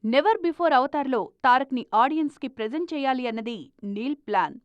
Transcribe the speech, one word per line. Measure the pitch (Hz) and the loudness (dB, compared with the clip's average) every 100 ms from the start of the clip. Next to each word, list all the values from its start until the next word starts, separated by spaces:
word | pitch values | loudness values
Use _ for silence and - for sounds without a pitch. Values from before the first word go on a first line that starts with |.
నెవర్ | 214 262 339 427 349 | 2 2 4 2 0
బిఫోర్ | 320 339 269 | 0 2 4
అవతార్‌లో | 269 294 269 247 180 _ | 2 -2 -2 -2 -4 _
తారక్ని | 262 247 277 254 - | 2 4 2 -6 -2
ఆడియన్స్‌కి | 214 254 311 294 - 262 - | 2 2 2 -2 -4 -12 -6
ప్రెజెంట్ | 220 285 339 | -6 -4 -6
చేయాలి | 311 269 262 247 | -4 -2 -2 -4
అన్నది | 226 226 226 139 _ 202 | -6 -8 -10 -14 _ -10
నీల్ | 202 247 285 | -6 -4 -6
ప్లాన్. | - 202 160 131 | -2 0 0 -4